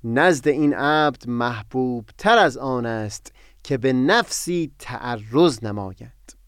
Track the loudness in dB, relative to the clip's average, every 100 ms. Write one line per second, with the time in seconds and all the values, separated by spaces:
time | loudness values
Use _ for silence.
0 | -2 2 4 4 0 2 2 2 0 2
1 | 2 -2 -6 -2 -2 -4 -6 -4 -2 -4
2 | -10 -2 4 6 4 2 -4 -2 -2 -4
3 | -6 -10 -18 _ -20 _ -6 -2 0 2
4 | 2 2 0 -6 -4 -4 -4 -10 -14 -10
5 | -8 -8 -2 4 4 2 -6 -6 -8 -12
6 | -20 _ -20 -20